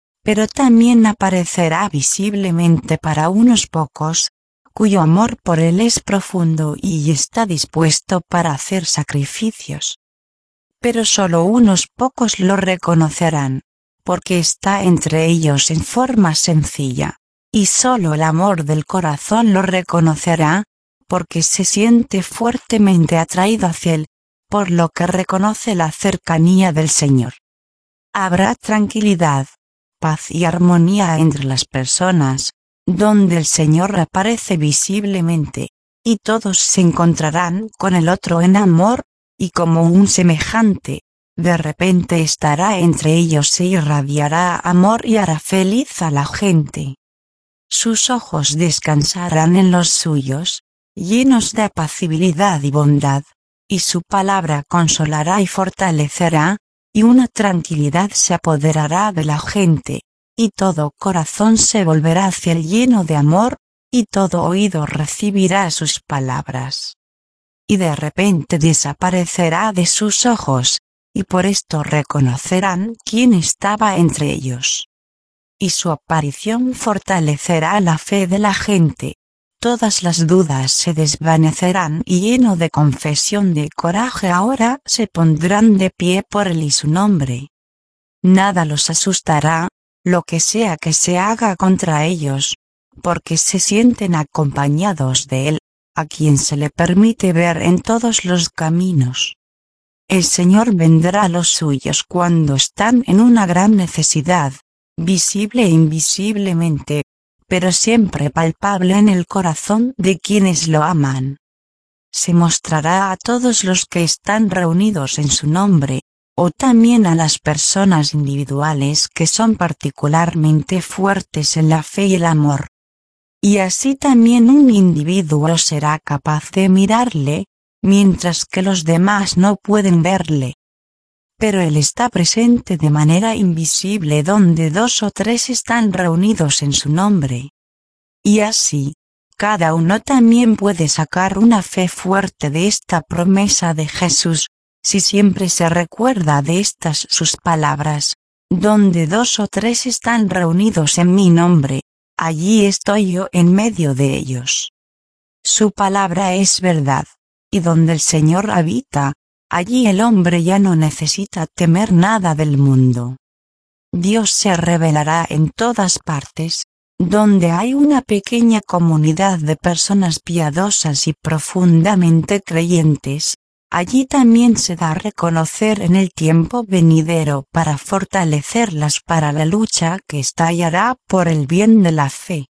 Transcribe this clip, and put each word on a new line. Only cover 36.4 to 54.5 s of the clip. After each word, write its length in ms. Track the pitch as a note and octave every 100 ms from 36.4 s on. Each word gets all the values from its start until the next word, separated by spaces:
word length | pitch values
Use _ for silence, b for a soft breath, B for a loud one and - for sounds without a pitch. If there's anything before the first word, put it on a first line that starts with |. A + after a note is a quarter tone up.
| G3+ F#3
se 220 | - -
encontrarán 880 | F3 D3 E3+ D#3+ D#3 E3 F3 F3+ A3 -
con 160 | F#3+
el 140 | F3+ D#3+
otro 320 | F3+ - E3+
en 160 | F3+ G3
amor, 460 | G3 E3 G3+ B3 - _ _ -
y 120 | F3+
como 320 | - E3 E3
un 260 | E3+ F#3 G3
semejante, 920 | - F3 D#3 - A3+ A3 F#3 - D3 _ _ _ -
de 200 | E3+ E3+
repente 640 | D#3 - F#3 F3+ F3 E3+
estará 560 | D#3 - D3+ D3 G3 F#3+
entre 360 | E3+ D3 D#3
ellos 440 | E3 E3+ D3+ D3 -
e 40 |
irradiará 920 | F3+ F#3 D3 D3 C#3 D3 D3 D#3+ F3+ E3+
amor 500 | F3 F3+ G3 A3+ -
y 100 | A3
hará 200 | F3+ D#3
feliz 640 | - F#3+ F#3+ A3+ D4 -
a 80 | E3
la 140 | C#3+
gente. 720 | C#3+ - G3+ E3 C#3+ - C#3 C3 _ _ _ _ _ _ -
Sus 400 | - A#3 A3 -
ojos 460 | B3 - D#3+ C#3+ D3
descansarán 1000 | E3+ - - D3 D3 F3+ F3 D#3+ D#3+ F3+
en 140 | F#3
los 180 | F3+ E3+
suyos, 760 | - E3 D3 C3 C#3 F3+ - _ _ _
llenos 580 | - E3+ A#3 C4+ A#3+ -
de 100 | -
apacibilidad 1000 | G#3 - D#3 - F3 D#3+ F#3 D#3 G3+ D#3+
y 80 | C#3+
bondad, 520 | D3 D3 C#3+ C#3 C#3 - _ _ _ -
y 120 | F#3+
su 240 | - F3+
palabra 600 | - G3 F#3+ G3 D#3+